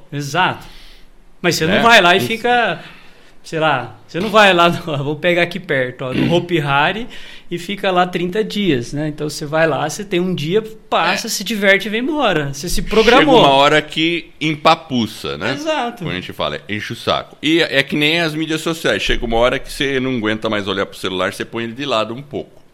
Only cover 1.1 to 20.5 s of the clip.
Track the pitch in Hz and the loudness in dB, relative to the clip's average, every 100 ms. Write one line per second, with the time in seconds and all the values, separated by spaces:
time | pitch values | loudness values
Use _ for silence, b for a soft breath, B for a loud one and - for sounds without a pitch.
1.1 | - - - 175 156 160 214 233 233 175 | -20 -20 -4 -2 0 2 4 6 8 8
2.1 | 185 123 226 240 240 214 160 B B B | 4 2 -2 0 2 0 -4 B B B
3.1 | B B - - 160 156 131 110 - - | B B -20 -8 0 2 2 -2 -12 -10
4.1 | 170 214 214 202 175 170 170 160 143 139 | -4 2 6 6 6 4 2 -4 -4 -4
5.1 | 151 175 175 175 180 - 135 127 127 131 | -2 0 2 0 -2 -2 -2 -2 -4 -4
6.1 | 131 131 170 175 165 143 139 160 202 247 | 0 2 2 2 -2 2 2 2 0 -6
7.1 | B B B - 175 175 202 196 180 180 | B B B -10 -8 -6 -4 0 2 2
8.1 | 180 175 208 190 208 196 131 120 143 156 | 0 -2 -2 -2 -2 0 0 -2 -4 -6
9.1 | 147 151 147 147 160 160 135 143 - 202 | -4 -6 -6 -4 0 2 2 -2 -6 -4
10.1 | 180 185 175 147 202 214 - - 214 170 | -2 0 -2 0 -2 -2 -8 -2 0 2
11.1 | 208 226 - 196 214 196 196 208 220 262 | 0 -4 -6 -6 -2 0 -2 -2 -4 -4
12.1 | 302 247 160 143 135 175 208 - 214 220 | -2 0 0 -2 -6 -2 -2 0 2 4
13.1 | 254 294 240 143 135 143 151 151 156 160 | 6 6 6 6 6 6 4 0 -2 0
14.1 | 170 - - 151 147 156 165 - 127 110 | -2 -6 -6 -4 0 2 2 0 -2 -2
15.1 | - 76 73 101 285 311 302 240 233 165 | -4 -8 -4 -4 -4 -4 -4 -4 -6 -6
16.1 | 175 - - 76 76 - 104 - 117 - | -6 -8 -4 -4 -4 -6 -8 -6 -4 -2
17.1 | 73 - - 143 165 151 135 135 151 147 | -2 -4 -6 0 2 2 0 0 0 0
18.1 | 170 165 156 156 156 165 165 143 101 - | 2 0 -2 -4 -4 -4 -2 -2 0 0
19.1 | 117 117 113 123 131 - - 139 135 131 | -2 0 2 2 0 -6 -4 -2 -2 -2
20.1 | 127 107 107 110 | -2 -2 -2 -2